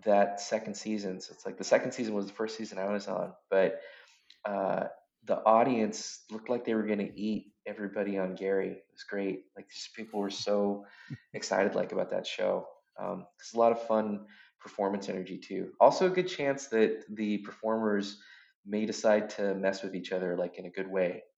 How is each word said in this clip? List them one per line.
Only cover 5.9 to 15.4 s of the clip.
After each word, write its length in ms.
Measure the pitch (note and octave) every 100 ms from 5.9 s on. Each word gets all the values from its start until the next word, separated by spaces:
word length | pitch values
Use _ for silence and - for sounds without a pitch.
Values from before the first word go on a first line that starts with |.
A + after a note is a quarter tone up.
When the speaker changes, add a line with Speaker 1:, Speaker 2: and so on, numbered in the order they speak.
| - - - -
Speaker 1:
looked 180 | A2 -
like 140 | A#2+
they 100 | A#2
were 120 | A2 G#2
gonna 240 | G#2 G2
eat 400 | F#2+ G#2+ G#2+ - _ G#2+
everybody 520 | G#2 G2+ G#2 G2+ G2
on 160 | F#2 F#2
Gary. 360 | G2 G2 F#2+
It 140 | F#2+ -
was 120 | -
great. 420 | - G2+ G2 F#2+ - -
Like, 120 | G2
just 240 | - -
people 260 | - A2 G#2
were 100 | G2+
so 560 | G2+ - G#2 G2+ G2+ - - -
Speaker 2:
<laughs> 260 | - _
Speaker 1:
excited, 400 | A2 - G2 G2+
like, 180 | G2+ F#2+
about 180 | F#2+ F#2+
that 160 | F#2+ F#2
show. 420 | - G2 F#2+ F#2+ - _ -
Um, 280 | F#2+ F#2 - _
'cause 160 | -
a 40 | A#2
lot 140 | A#2
of 100 | A2+ -
fun 400 | A2 G#2+ G2+ - - - _
performance 480 | - - G2 G2+ G2
energy 300 | F#2 F#2
too. 360 | F#2+